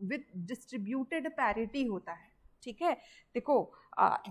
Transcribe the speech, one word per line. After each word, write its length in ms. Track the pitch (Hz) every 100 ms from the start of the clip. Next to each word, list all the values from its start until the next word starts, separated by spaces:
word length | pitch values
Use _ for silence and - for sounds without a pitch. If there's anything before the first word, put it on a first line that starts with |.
| 196
with 160 | 269 - 185 175
distributed 800 | 247 - 254 202 262 262 320 311 320
parity 500 | 233 208 226 277 247
होता 220 | 185 -
है, 180 | 170 - _ - _
ठीक 200 | 247 214
है। 120 | 339 269 - - _
देखो, 220 | 240 285 262 - - - -
आ, 180 | 190 - -